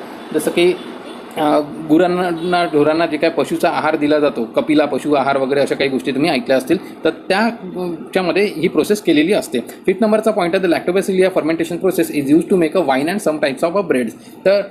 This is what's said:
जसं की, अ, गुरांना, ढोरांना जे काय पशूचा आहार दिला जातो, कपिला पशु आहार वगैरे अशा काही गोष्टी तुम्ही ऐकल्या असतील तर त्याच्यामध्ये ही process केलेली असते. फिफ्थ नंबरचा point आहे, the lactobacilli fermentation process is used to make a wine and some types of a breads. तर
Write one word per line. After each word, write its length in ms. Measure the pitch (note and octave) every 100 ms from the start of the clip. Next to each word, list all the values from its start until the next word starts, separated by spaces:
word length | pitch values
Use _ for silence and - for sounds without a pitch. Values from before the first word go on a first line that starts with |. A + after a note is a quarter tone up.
| - - -
जसं 160 | D#3 -
की, 260 | E3+ F3+ - - - - - - E3
अ, 240 | D3+ D3+ D3 - D#3
गुरांना, 760 | D#3+ F3 F3+ F3+ E3 F3+ F3
ढोरांना 420 | E3+ D3 D3+ D#3+ D#3+
जे 100 | D3+
काय 140 | E3
पशूचा 400 | D#3 C3 D#3+ E3+
आहार 260 | C#3 D3+ D#3
दिला 220 | D3 D3+
जातो, 260 | C#3+ A#2+
कपिला 400 | A2+ D3 B2 D3+
पशु 300 | D3 C3 D3
आहार 220 | C#3+ C3+ C3+
वगैरे 240 | C3 C#3
अशा 140 | C3+
काही 160 | C#3 C#3+
गोष्टी 220 | C3 C#3+
तुम्ही 180 | C3 D#3
ऐकल्या 260 | C3 C3 C3
असतील 480 | B2+ F#3 - -
तर 60 | D#3+
त्याच्यामध्ये 1300 | - - F#3+ A3+ A3+ F3+ E3+ F3 D#3+ - F#3+ F3 E3+
ही 240 | G#3 D#3 B2+
process 320 | D3+ C#3 G#3
केलेली 320 | - D3+ E3
असते. 280 | F3+ - A#2+
फिफ्थ 420 | - - - F#3+
नंबरचा 280 | G#3+ G#3+ A3
point 240 | G3+ F3
आहे, 100 | F#3+
the 100 | F#3
lactobacilli 540 | D#3 - F#3+ F#3+ F#3 F#3
fermentation 520 | F3+ D3+ E3 E3 E3+
process 320 | F#3 E3+ D#3+ D3
is 120 | C#3
used 220 | D#3+ E3+
to 60 | F#3
make 200 | D#3 F#3+
a 40 | C#3+
wine 200 | C3 D#3
and 100 | G3+ D#3
some 120 | D3+
types 260 | C#3+ C3 E3+
of 100 | G3
a 60 | F3
breads. 240 | C3 A2+ - - - F#3+
तर 160 | D4+ D4